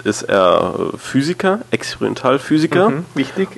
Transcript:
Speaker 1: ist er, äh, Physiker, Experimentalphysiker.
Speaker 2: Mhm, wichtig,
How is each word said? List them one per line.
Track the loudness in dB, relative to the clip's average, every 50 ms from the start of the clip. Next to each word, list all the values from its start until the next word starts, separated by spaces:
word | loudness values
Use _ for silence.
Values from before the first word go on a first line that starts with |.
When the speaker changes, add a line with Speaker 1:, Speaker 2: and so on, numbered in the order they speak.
| -4
Speaker 1:
ist | -4 -4 -2 -2
er, | 0 2 4 6 6 6 4 2 0 -2 -2 -4 -4 -6
äh, |
Physiker, | -8 -8 -2 0 0 0 0 -2 -2 0 0 0 -2 -2 -4
Experimentalphysiker. | -4 -4 -4 -6 -6 -4 -4 -4 -2 -2 0 0 0 0 0 0 2 2 2 2 2 2 2 2
Speaker 2:
Mhm, | 2 -2 -6 -6 -4
wichtig, | -4 -4 -4 -4 -4 -4 -4 -2